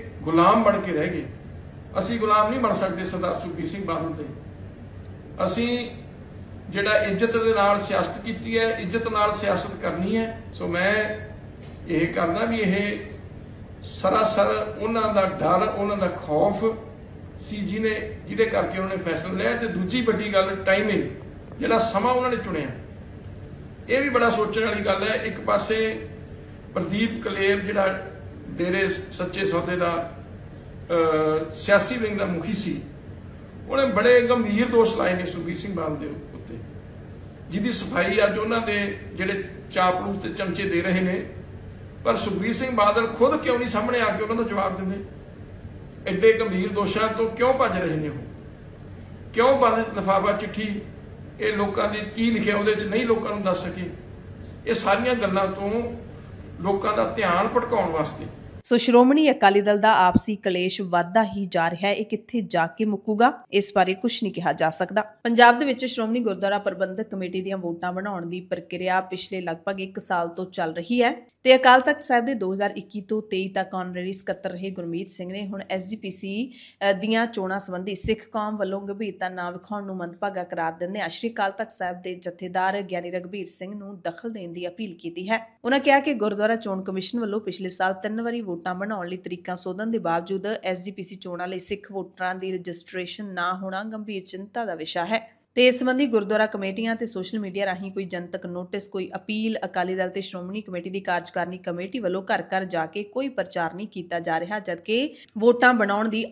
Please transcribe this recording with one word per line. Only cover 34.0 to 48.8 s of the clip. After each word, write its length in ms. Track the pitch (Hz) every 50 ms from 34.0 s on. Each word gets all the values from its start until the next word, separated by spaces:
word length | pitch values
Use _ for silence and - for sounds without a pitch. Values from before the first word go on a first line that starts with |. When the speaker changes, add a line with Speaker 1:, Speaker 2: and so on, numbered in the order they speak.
| 220 240 247 247
Speaker 1:
ਗੰਭੀਰ 480 | 233 233 247 247 220 202 202 214 247 240
ਦੋਸ਼ 280 | 240 233 220 180 -
ਲਾਏ 180 | - - 180 180
ਨੇ 120 | 180 175
ਸੁਖਬੀਰ 300 | 170 - 175 160 170 180
ਸਿੰਘ 180 | - - 202 185
ਬਾਦਲ 220 | 165 160 156 151
ਦੇ 100 | 143 151 147 143 - - - -
ਉੱਤੇ, 220 | - - - 117 113 - - - - - - - - - - - - - - - - - -
ਜਿਹਦੀ 220 | 160 202 214 247
ਸਫਾਈ 460 | 226 - 190 175 262 175 185 196 208 220 208
ਅੱਜ 140 | 202 - 214
ਉਹਨਾਂ 220 | 220 226 233 226
ਦੇ 180 | 220 208 208 208 202 202 - - - - -
ਜਿਹੜੇ 280 | - 185 190 196 196 - - - - - -
ਚਾਪਲੂਸ 460 | - 185 185 185 180 185 202 208 196
ਤੇ 160 | - - 170 165
ਚਮਚੇ 340 | - 190 185 170 - 196 170
ਦੇ 120 | 170 170
ਰਹੇ 180 | 170 190 180 185
ਨੇ। 140 | 185 180 180 185 - - - - - - - - - - - - - - - - -
ਪਰ 120 | - -
ਸੁਖਬੀਰ 360 | - - 208 185 175 196 233 233
ਸਿੰਘ 160 | - 262 254 247
ਬਾਦਲ 300 | 214 202 208 208 233 226
ਖੁਦ 300 | 226 - - 233 285 311 302
ਕਿਉਂ 160 | - 262 247 240
ਨਹੀਂ 100 | 247 240
ਸਾਹਮਣੇ 320 | - - 214 240 247 240
ਆ 100 | 220 208
ਕੇ 120 | 190 190
ਉਹਨਾਂ 140 | 214 214 226
ਦਾ 120 | 233 226 -
ਜਵਾਬ 280 | 202 196 196 190 180
ਦਿੰਦੇ? 280 | 175 190 190 196 196 202 - - - - - - - - - - - - - - - - - - - -
ਐਡੇ 260 | 196 185 - 226 226
ਗੰਭੀਰ 400 | 220 220 226 202 185 185 185 -
ਦੋਸ਼ਾਂ 360 | 190 202 196 - - 214 220 220
ਤੋਂ 200 | 220 233 226 220
ਕਿਉਂ 220 | - - 240 254 269
ਭੱਜ 240 | 262 254 220 185 185
ਰਹੇ 180 | 180 160 156
ਨੇ 120 | 156 151 147
ਉਹ? 100 | - 127 123 - - - - - - - - - - -